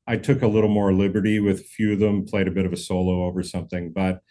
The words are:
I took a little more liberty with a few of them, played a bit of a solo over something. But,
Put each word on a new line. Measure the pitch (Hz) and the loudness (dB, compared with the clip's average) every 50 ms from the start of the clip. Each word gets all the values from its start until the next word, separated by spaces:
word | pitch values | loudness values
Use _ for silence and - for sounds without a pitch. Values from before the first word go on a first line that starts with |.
| _ | _
I | - 117 101 | -4 -4 -4
took | - - 135 - 123 | 0 0 0 2 2
a | 110 | 2
little | 104 110 107 107 | 4 4 2 4
more | 107 104 101 98 95 | 2 2 2 4 4
liberty | 92 98 98 92 104 95 107 107 107 | 4 2 2 0 0 0 2 2 2
with | 104 101 95 95 | 2 2 0 0
a | - | -4
few | - - - 110 104 104 | -14 -6 -2 0 0 2
of | 98 | 2
them, | 107 107 104 101 92 | 2 2 2 0 -2
played | - - 101 95 92 | -2 -2 -2 0 0
a | |
bit | 85 95 92 92 | 0 -2 -2 -2
of | |
a | 87 87 | -4 -6
solo | - - 92 92 90 92 90 90 90 | -6 -4 -2 -2 0 0 0 0 -2
over | 90 87 92 | -2 -4 -4
something. | 87 - - 90 80 80 - 90 87 82 | -6 -6 -6 -8 -8 -6 -8 -8 -8 -6
But, | 80 95 95 92 90 92 _ _ | -4 -2 -2 -2 -2 -4 _ _